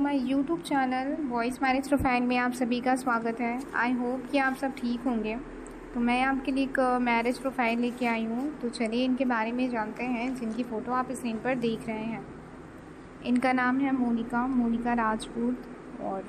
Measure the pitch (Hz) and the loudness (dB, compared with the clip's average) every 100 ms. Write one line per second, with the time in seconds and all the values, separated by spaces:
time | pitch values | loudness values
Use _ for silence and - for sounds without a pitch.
0 | 285 285 247 277 277 339 - 277 254 254 | 4 2 2 2 2 -2 0 2 2 2
1 | 269 330 277 240 240 247 262 262 269 277 | 0 -2 0 0 0 0 2 2 2 2
2 | 269 247 247 247 247 247 240 247 254 262 | 4 4 4 2 2 2 0 2 2 2
3 | 254 233 226 226 233 247 285 - 240 247 | 2 0 0 -2 -2 -2 -4 -2 0 2
4 | 247 262 247 277 269 254 269 - 240 240 | 0 -2 0 0 2 0 -4 -2 -4 -2
5 | 262 226 214 233 - - - - - 240 | 0 0 -2 -4 -8 -12 -14 -14 -8 -2
6 | 240 247 269 269 294 269 262 269 254 247 | 2 4 2 0 0 0 0 2 2 2
7 | 247 233 233 247 269 262 226 233 240 233 | 4 2 2 0 -2 0 0 2 0 0
8 | 240 226 226 233 294 302 240 - 220 233 | 0 0 -2 -2 -4 -4 -6 -2 0 2
9 | 262 254 254 226 220 247 254 240 214 - | 2 2 2 2 0 0 0 0 -4 -4
10 | 247 233 254 247 220 220 247 220 240 254 | -4 -2 -2 -2 -4 -4 -4 -4 -2 -2
11 | 262 247 240 220 247 262 233 220 - 214 | -2 -4 -4 -2 -2 0 0 0 -4 -6
12 | 220 214 - - - - - - - - | -4 -6 -8 -14 -16 -16 -16 -16 -18 -18
13 | - - 247 247 254 254 247 262 277 262 | -18 -8 0 2 4 4 4 4 4 2
14 | 240 233 226 240 254 254 233 233 240 240 | 2 2 0 0 2 2 4 2 2 2
15 | 220 220 - 233 240 254 - - - - | 2 0 -4 -2 0 -2 -6 -14 -14 -8
16 | 208 190 | -6 -4